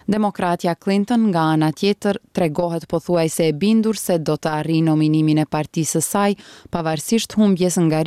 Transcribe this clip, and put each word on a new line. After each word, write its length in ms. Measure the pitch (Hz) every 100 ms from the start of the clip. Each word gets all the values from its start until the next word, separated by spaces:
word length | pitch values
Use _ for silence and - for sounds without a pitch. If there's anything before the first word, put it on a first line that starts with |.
| -
Demokratja 640 | 208 208 - 185 175 180 165
Clinton, 480 | - 196 202 240 220
nga 120 | 170 160
ana 160 | 156 156 -
tjetër, 420 | 196 208 202 196 _
tregohet 560 | - 170 151 175 165 -
pothuajse 640 | 165 - 175 160 - 160
e 40 |
bindur 440 | 147 202 220 220 214
se 180 | - 175
do 200 | 151 151
të 140 | 165 151
arrijë 240 | 156 160 160
nominimin 560 | 156 156 156 156 151
e 20 | 151
partisë 540 | 151 147 170 151 -
së 20 |
saj, 340 | - 202 202 202 - - -
pavarësisht 640 | 175 160 160 - 226 - -
humbjes 400 | 208 180 180 185
nga 160 | 165 156